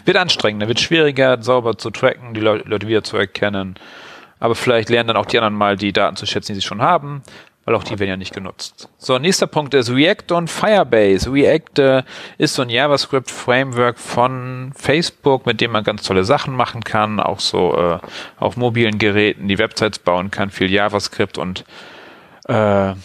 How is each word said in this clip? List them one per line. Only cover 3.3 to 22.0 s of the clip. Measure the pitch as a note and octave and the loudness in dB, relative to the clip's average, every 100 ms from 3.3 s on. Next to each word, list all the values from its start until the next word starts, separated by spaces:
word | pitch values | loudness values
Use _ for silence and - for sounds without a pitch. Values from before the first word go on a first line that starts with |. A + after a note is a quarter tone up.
| - G#2 G2+ F#2+ F#2 - - - - - - | -2 -2 -2 -6 -10 -18 -20 -20 -20 -20 -4
Aber | A#2 A2+ | -2 0
vielleicht | - A#2 G#2 | 2 2 2
lernen | A#2 A2+ | 0 2
dann | G#2+ | 0
auch | G#2 | 2
die | A#2 | 2
anderen | A2 | 2
mal, | G#2 G#2 G2+ | 2 0 2
die | G2+ | 0
Daten | G2+ F#2+ F#2 | 2 0 -2
zu | G#2+ | -6
schätzen, | G#2 - | -6 -6
die | G2 | -8
sie | - | -6
schon | G2+ | -2
haben, | D3 F3 C#3+ C#3+ - - - _ | 0 0 -2 -12 -14 -20 -20 _
weil | - A2+ | -2 -2
auch | |
die | - G#2+ | -2 -4
werden | G2 | -4
ja | F#2+ | -4
nicht | F#2 | -8
genutzt. | - F#2+ - - - - _ | -12 -12 -14 -16 -16 -20 _
So, | - B2+ | -2 0
nächster | D#3+ F#3 G3 | 2 0 0
Punkt | D#3 C3 C3+ | -2 0 0
ist | A#2 | 2
React | B2+ D#3+ G#3 - | 2 2 0 -2
und | F3 E3 | -2 -2
Firebase. | - G3+ G#3 C#3+ A#2 G2+ F#2+ A#2+ | -2 2 2 4 4 4 4 2
React, | C#3 A2+ D#3 - - | 2 4 2 0 2
äh, | C3+ C3 - - - - | 4 2 -2 -12 -14 -4
ist | D3 - | -2 -2
so | |
ein | A#2+ | -2
JavaScript-Framework | A#2 D3 C#3 - C3+ C3 - - B2 C3+ A#2+ B2 A#2 | 0 2 2 0 -4 -4 -6 0 2 2 0 0 -2
von | - - B2+ C3 B2 B2+ C3 - | -4 0 0 -2 -10 -10 -12 -6
Facebook, | - D3+ E3+ - C#3+ C3 - | 0 2 0 -2 0 2 0
mit | A2+ | -2
dem | A#2 | 0
man | A2 | 0
ganz | G#2 G#2 | -2 -4
tolle | - F#2+ | 0 2
Sachen | F#2+ C#3+ - B2+ | 2 0 0 -2
machen | A#2 A#2 | -4 -4
kann, | - A2 G#2+ G#2 | -4 -2 0 0
auch | - G2+ | -2 -2
so, | - F#2+ F2+ - | -2 0 2 2
äh, | F2 E2+ - - - - | 0 -2 -6 -16 -14 -4
auf | G2 G#2 | -4 -2
mobilen | B2 A#2 A2 G#2+ | -2 0 0 0
Geräten | G#2+ G#2 G#2 - G2 | 0 2 2 0 -2
die | F#2+ | 0
Websites | A2 - G#2+ - | 0 0 -2 0
bauen | - F2+ G2 | 0 0 -2
kann, | - G2 | -4 -6
viel | - F#2 | -2 0
JavaScript | G2 G#2 G2+ - - G2+ - | 2 0 -2 -4 -4 -4 -4
und, | F2 F#2+ - - - - | -8 -8 -14 -20 -20 -20